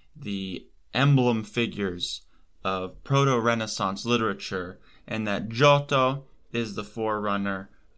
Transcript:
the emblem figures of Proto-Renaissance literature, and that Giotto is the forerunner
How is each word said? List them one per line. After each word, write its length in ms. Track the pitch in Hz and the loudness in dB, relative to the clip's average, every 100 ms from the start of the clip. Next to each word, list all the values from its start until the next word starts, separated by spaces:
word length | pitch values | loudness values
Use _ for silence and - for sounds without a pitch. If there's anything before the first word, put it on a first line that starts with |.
| - - | -20 -14
the 520 | 101 98 95 92 - - - | -8 -6 -6 -10 -12 -20 -6
emblem 500 | 120 143 135 123 113 | 2 6 6 6 2
figures 800 | 107 120 113 98 98 87 - - - - - - | 0 -2 -2 -2 -4 -4 -6 -8 -14 -20 -20 -8
of 400 | 95 95 92 - | -4 -4 -6 -8
Proto-Renaissance 1040 | - 139 139 123 117 117 107 - 98 98 113 | 0 2 4 4 2 0 -2 -2 -2 -2 0
literature, 760 | 120 110 98 - 95 90 95 - - - | 0 0 -4 -6 -6 -8 -14 -20 -18 -8
and 200 | 110 107 | -6 -2
that 220 | 101 107 | -4 -4
Giotto 760 | 117 143 143 143 135 131 143 - - - | 4 6 6 4 2 2 0 -8 -20 -8
is 220 | 120 113 101 | -6 -4 -6
the 80 | |
forerunner 880 | 101 113 110 107 104 101 101 98 98 - - | -8 -4 -2 -2 -2 -2 -2 -4 -8 -20 -20